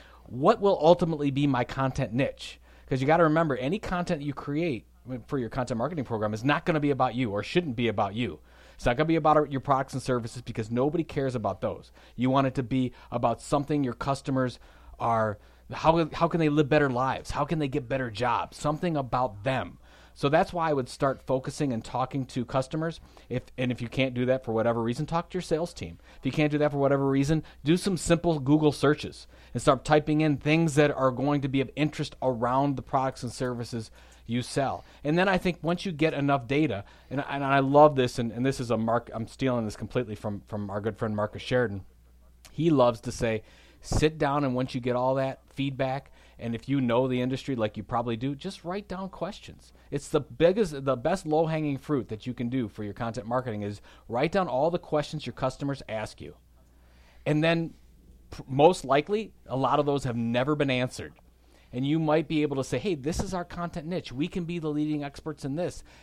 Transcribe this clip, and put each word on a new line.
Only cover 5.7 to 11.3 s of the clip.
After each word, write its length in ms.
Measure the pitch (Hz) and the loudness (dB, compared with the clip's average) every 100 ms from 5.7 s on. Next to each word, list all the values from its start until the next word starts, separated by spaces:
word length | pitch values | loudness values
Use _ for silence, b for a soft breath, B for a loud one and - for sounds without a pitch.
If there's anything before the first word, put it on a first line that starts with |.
| 117 | -2
marketing 260 | 139 170 | -4 -4
program 300 | 117 113 107 | -4 -2 -2
is 100 | 110 | 0
not 220 | 135 151 - | 0 0 0
gonna 160 | 156 | 0
be 100 | 143 | 0
about 240 | 127 127 120 | 2 0 0
you 160 | 120 | -2
or 100 | 101 | -2
shouldn't 360 | - 180 165 113 | 0 0 0 0
be 100 | 113 | 0
about 280 | 101 101 107 | 0 -2 -2
you. 240 | 113 - - b b b | -4 -6 -16 b b b
It's 100 | 127 | 0
not 120 | 127 | 2
gonna 100 | 156 | 2
be 80 | 165 | 4
about 340 | 156 151 143 | 4 4 4
your 120 | 135 | -2
products 320 | 143 135 135 | 0 0 0
and 80 | 131 | -4
services 400 | - 123 117 120 | -2 -2 -2 -10
because 280 | 117 113 110 | -10 -8 -2
nobody 360 | 117 147 165 160 | 0 2 0 -2
cares 300 | 147 135 | -2 -2